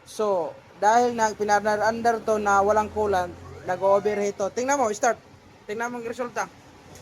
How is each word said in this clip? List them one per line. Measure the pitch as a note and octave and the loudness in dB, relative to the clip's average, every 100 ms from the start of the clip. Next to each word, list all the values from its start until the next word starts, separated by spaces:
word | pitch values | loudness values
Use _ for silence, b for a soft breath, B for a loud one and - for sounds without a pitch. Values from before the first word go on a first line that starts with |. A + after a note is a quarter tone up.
| - | -12
So, | - G#3 F#3 D3 - - - | -4 0 0 -4 -10 -20 -2
dahil | G#3 A#3 B3 | 2 4 2
na, | A#3 A3 | 0 -2
pinadar-under | G3+ G#3 G#3 G#3+ G#3 G#3+ A#3 A#3 A3+ | 0 2 2 2 0 0 0 0 0
to | G#3+ G#3+ | 0 0
na | G3+ G3 | 2 4
walang | G3+ G#3+ G#3+ | 4 2 0
coolant, | G#3+ G#3 F#3 F3+ - - - F3+ | -2 0 0 -2 -8 -18 -10 -6
nag-overheat | F3+ F#3+ G3+ G#3 G3+ G3+ G3+ | 0 4 4 2 -2 -4 -4
to. | G3 | -6
Tingnan | A3+ B3+ C#4+ | -2 -2 0
mo, | A3+ | 0
start. | G#3 B3 A3 - - - - - | 0 0 -2 -8 -20 -20 -18 -12
Tingnan | G#3+ A#3+ | -8 -8
mo | B3 | -8
ang | A#3 | -10
resulta. | A#3+ A#3+ A#3 F#3 - - - - - | -8 -8 -6 -8 -10 -20 -20 -20 -20